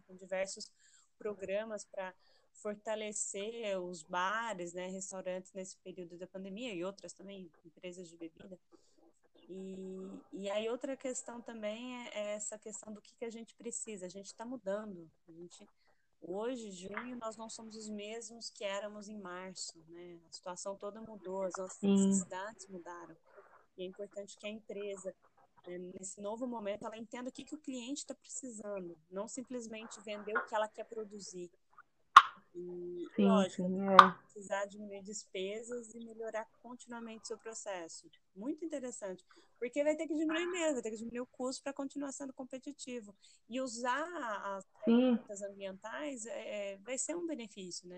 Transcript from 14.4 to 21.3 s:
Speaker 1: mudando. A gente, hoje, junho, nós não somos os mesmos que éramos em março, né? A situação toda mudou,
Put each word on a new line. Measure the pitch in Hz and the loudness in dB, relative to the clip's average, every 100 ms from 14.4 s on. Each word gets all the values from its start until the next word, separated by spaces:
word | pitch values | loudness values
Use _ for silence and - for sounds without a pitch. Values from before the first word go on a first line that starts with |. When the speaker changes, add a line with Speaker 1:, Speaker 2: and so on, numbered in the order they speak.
| 233 | -6
Speaker 1:
mudando. | 254 190 202 220 175 160 - - | -4 0 -2 -2 -8 -12 -20 -20
A | |
gente, | 165 175 - 208 _ - - _ _ | -16 -14 -16 -20 _ -20 -20 _ _
hoje, | - 190 233 254 214 | -4 -2 0 -2 -4
junho, | 185 190 208 247 240 | -8 -6 -4 -4 -6
nós | 220 226 | -6 -6
não | 226 | -8
somos | - 220 220 | -10 -10 -10
os | 214 | -6
mesmos | 208 208 226 226 233 214 | -6 -6 -6 -8 -10 -10
que | - | -4
éramos | 202 202 208 208 196 | -2 -2 -4 -8 -10
em | 214 | -10
março, | 180 180 190 185 - 165 160 | -8 -8 -8 -8 -8 -10 -16
né? | 170 175 170 165 | -14 -12 -14 -16
A | |
situação | - 185 180 196 196 | -12 -8 -6 -4 -4
toda | 202 208 | -4 -4
mudou, | 220 208 175 | -6 -8 -4